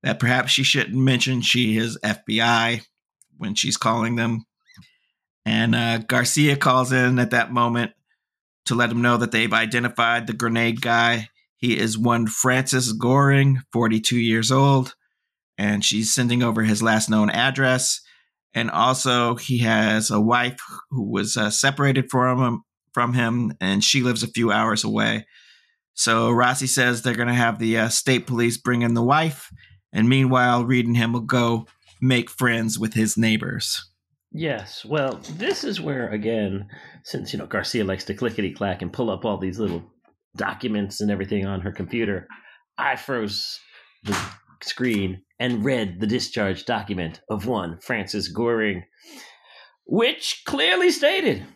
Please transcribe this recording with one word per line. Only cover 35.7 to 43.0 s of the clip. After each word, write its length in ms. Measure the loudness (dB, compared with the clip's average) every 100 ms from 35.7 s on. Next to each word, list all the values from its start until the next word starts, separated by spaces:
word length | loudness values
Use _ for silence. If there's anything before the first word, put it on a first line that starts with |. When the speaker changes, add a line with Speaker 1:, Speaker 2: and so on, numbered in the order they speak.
| -6
Speaker 2:
where, 260 | -6 -4 -4
again, 560 | -4 -2 -2 -2 -4 -10 -16 -20 -20
since, 280 | -12 -10 -8
you 60 | -10
know, 60 | -6
Garcia 380 | -6 -4 -4
likes 220 | -2 -4 -6
to 80 |
clickety-clack 680 | -4 -4 -2 -6 -4 -4 -4
and 100 | -8
pull 180 | -6 -4
up 140 | -4 -4
all 120 | -4
these 220 | -6 -4
little 240 | -4 -4 -10 _ _ _ _ -8
documents 640 | -6 -6 -4 -4 -4 -4
and 100 | -4
everything 340 | -2 -2 -4 -4
on 140 | -6
her 100 | -8
computer, 560 | -8 -6 -4 -2 -4 -8 -20 -20 -20 _ -6
I 180 | -4
froze 640 | -4